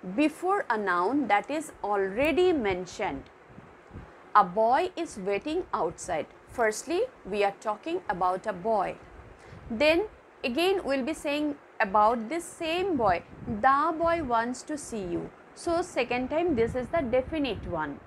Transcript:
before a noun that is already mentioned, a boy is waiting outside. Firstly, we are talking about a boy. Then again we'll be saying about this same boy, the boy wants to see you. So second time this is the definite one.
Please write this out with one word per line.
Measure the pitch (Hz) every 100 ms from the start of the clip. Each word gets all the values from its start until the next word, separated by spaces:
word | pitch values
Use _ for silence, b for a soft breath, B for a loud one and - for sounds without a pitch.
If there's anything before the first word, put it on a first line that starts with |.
| 185 202
before | 294 302 359 403 -
a | 226
noun | 202 175 180 285 233
that | 202 202
is | 294 302 -
already | 202 208 196 196 294 269 370
mentioned, | 320 208 180 180 - 190 139 - - - - - - - - - - -
a | 208
boy | 185 185 226 269 359 -
is | 330 -
waiting | 185 202 294 330 349
outside. | 214 170 165 - 160 - - -
Firstly, | - 220 214 - 339 508 - 190
we | 202
are | 196 196
talking | 220 214 320 339 -
about | 180 180 185 220
a |
boy. | 190 196 220 170 - - - - - B B -
Then | 220 294 330 427 - - -
again | 269 240 359 392
we'll | 240 269
be | 247
saying | 320 311 294 302 285 - -
about | 220 208 214 240 220
this | 320
same | 339 - 339 349 392 302
boy, | 214 170 - - -
the | 214 254 277 320 320
boy | 330 339
wants | 277 233 233 254
to | - 302
see | - 226
you. | 185 170 165 - -
So | - - 339
second | 359 - 247 247 254
time | 302 349
this | 254 233
is | 254 233
the | 339
definite | 262 254 262 320 277 190 -
one. | 170 151 143